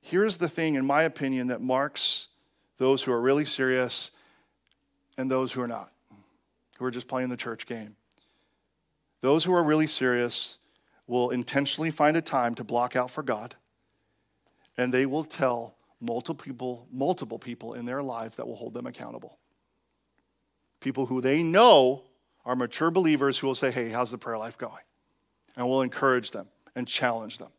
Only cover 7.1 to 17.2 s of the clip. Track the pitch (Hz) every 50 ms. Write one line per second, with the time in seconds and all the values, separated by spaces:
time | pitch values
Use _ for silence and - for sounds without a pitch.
7.1 | 135 127 127 127 123 117 - 120 113 - - - 117 113 107 104 107 _ _ _
8.1 | _ _ _ _ _ _ _ _ _ _ _ _ _ _ _ _ _ _ _ _
9.1 | _ _ - 131 147 165 165 180 180 175 165 151 156 156 156 156 - - 131 127
10.1 | 123 120 120 120 - - - - - _ _ _ _ _ _ _ _ _ _ -
11.1 | 120 123 123 123 123 127 127 - - 139 143 139 - - 160 165 156 - 151 151
12.1 | 156 165 160 - - 135 120 117 117 - 117 104 120 120 123 123 - 135 123 123
13.1 | - 160 147 131 117 104 110 123 - _ _ _ _ _ _ _ _ _ _ _
14.1 | _ _ _ _ _ _ _ _ _ _ _ _ _ - 123 127 123 127 135 135
15.1 | 135 156 151 151 - - 139 127 120 117 117 117 _ _ _ _ _ _ 120 120
16.1 | 117 120 - - 160 - - 135 127 120 127 127 123 120 117 _ 131 131 135 160
17.1 | 180 180